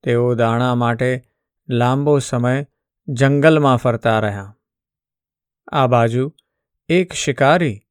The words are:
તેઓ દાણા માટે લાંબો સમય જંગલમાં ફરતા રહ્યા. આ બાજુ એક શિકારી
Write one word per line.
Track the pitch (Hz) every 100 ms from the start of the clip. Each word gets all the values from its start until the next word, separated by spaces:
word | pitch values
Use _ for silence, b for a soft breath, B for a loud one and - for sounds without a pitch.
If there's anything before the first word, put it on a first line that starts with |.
તેઓ | - 120 123 120
દાણા | 113 113 127 120
માટે | 120 117 127 123 _ _ _ _ -
લાંબો | 123 123 131 143 147
સમય | - 123 123 131 143 _ _ _ -
જંગલમાં | 123 135 143 151 156 143 123
ફરતા | 127 113 117 110
રહ્યા. | 107 101 98 - _ _ _ _ _ _ _ _ _ _ -
આ | - 131
બાજુ | 120 117 120 135 _ _ _ _ _ _
એક | 170 175
શિકારી | - - 127 135 170 160 101 _